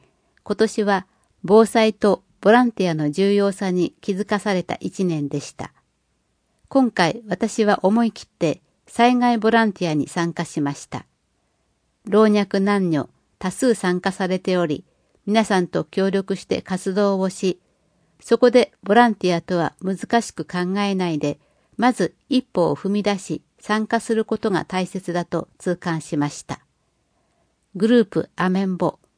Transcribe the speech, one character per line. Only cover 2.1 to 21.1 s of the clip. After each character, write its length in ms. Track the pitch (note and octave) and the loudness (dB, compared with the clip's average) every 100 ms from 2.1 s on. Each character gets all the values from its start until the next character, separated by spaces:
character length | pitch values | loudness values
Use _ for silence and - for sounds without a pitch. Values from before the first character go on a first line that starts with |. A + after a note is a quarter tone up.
| - _ _ | 0 _ _
ボ 120 | G3 | 4
ラ 100 | A#3 | 6
ン 80 | B3 | 4
テ 140 | - | 0
ィ 60 | F3+ | -2
ア 40 | |
の 160 | D#3 D3 | 0 -2
重 240 | D3 G3 | 0 0
要 160 | G3+ G3+ | 2 0
さ 220 | G3 F#3+ | -2 -2
に 240 | F3+ E3+ - | -2 -2 -4
気 120 | - | -6
づ 120 | F#3+ | -6
か 140 | G#3 G#3 | -4 -2
さ 160 | G#3+ | 0
れ 80 | F#3 | -2
た 140 | - - | -2 -6
一 260 | F3+ - | -8 -4
年 240 | F3+ D#3 C#3+ | -2 -2 -4
で 120 | C#3+ | -6
し 140 | - | -8
た。 180 | - - _ _ _ _ _ _ _ _ _ _ | -12 -16 _ _ _ _ _ _ _ _ _ _
今 240 | C4+ B3 | 0 2
回 300 | - E3+ A3+ A3 | 2 0 -2 -6
私 380 | F#3+ A3 - | -4 -2 0
は 160 | G#3 G3+ | 0 2
思 200 | G3 A3 | 2 2
い 80 | A#3 | 0
切 120 | - | -4
っ 20 | - | -14
て 360 | - D#3+ - _ _ _ | -4 -2 -2 _ _ _
災 300 | - A#3+ B3 | 2 2 4
害 220 | B3 A#3 | 2 2
ボ 120 | A3 | 2
ラ 140 | A3+ | 2
ン 80 | A3 | 2
テ 140 | F#3 F3 | 0 -2
ィ 40 | |
ア 40 | |
に 120 | D3+ C#3 | -2 -2
参 280 | F3+ E3+ | -2 -4
加 100 | D#3+ | -4
し 160 | D#3+ - | -8 -4
ま 140 | C#3+ | -4
し 120 | C#3+ - | -6 -10
た。 200 | - - _ _ _ _ _ _ _ _ _ | -14 -14 _ _ _ _ _ _ _ _ _
老 180 | - G3+ | 0 4
若 380 | A3 G#3 G3 G3 | 4 4 0 0
男 300 | G3 G3+ F3+ | 2 2 2
女 180 | D3+ - _ _ _ | 0 -2 _ _ _
多 120 | F#3 | -8
数 240 | - B3+ | -2 0
参 260 | G#3+ F#3 F3+ | 0 0 -2
加 120 | F#3+ | -2
さ 160 | F#3 F#3 | -4 -2
れ 100 | F#3 | -2
て 180 | F#3+ F3+ | 0 0
お 100 | E3+ | 0
り、 180 | D3 - _ _ _ | -4 -8 _ _ _
皆 200 | - A3 | -2 0
さ 160 | G#3+ F#3+ | 2 0
ん 60 | F3 | 0
と 180 | D#3+ | -4
協 260 | D#3+ - F#3+ | -4 -2 0
力 260 | G3 F#3+ G3 | 0 -2 -6
し 80 | |
て 180 | - F3+ | -4 -6
活 300 | - F#3 G3 | -4 -6 -4
動 260 | F#3+ G3+ G3 | 0 0 0
を 100 | F#3+ | -2
し、 280 | - F#3+ - _ _ _ _ _ _ | -2 -4 -4 _ _ _ _ _ _
そ 160 | - A#3 | -2 2
こ 120 | B3 | 4
で 220 | B3 - _ | 4 2 _
ボ 120 | - | 2
ラ 140 | G#3+ A#3+ | 4 4
ン 60 | |
テ 140 | G#3 F3+ | 2 0
ィ 80 | E3+ | -2
ア 40 | |
と 160 | - F3+ | -2 -2
は 180 | D#3 - | -2 -4
難 400 | F#3 F#3+ - A#3 | -6 -6 -2 -2
し 120 | - | -2
く 120 | - | -8
考 340 | - F3+ F3+ G3 | -8 -4 -4 -2
え 140 | G3+ | -2
な 140 | F#3+ | -2
い 100 | F3+ | -2